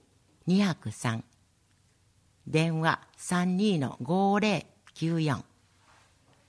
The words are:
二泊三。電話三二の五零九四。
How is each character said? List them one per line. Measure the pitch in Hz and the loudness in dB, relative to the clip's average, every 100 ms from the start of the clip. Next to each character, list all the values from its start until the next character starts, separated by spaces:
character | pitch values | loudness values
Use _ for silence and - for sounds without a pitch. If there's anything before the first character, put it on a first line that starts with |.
| _ _ _ _ - | _ _ _ _ 0
二 | 190 | 2
泊 | 202 151 107 | 2 0 -6
三。 | - 123 113 - _ _ _ _ _ _ _ _ _ _ _ 135 | -6 -4 -4 -8 _ _ _ _ _ _ _ _ _ _ _ -4
電 | 156 165 160 | 0 0 0
話 | 160 - - - | 0 -2 -6 -16
三 | - 180 180 180 | -4 -2 0 0
二 | 214 165 | 2 2
の | 127 - | -2 -6
五 | 123 180 196 202 | -2 0 2 2
零 | 214 180 - _ - | 2 0 -4 _ -20
九 | - 165 165 | -6 -2 0
四。 | 156 113 - _ _ _ _ - _ _ _ _ | 0 -2 -6 _ _ _ _ -20 _ _ _ _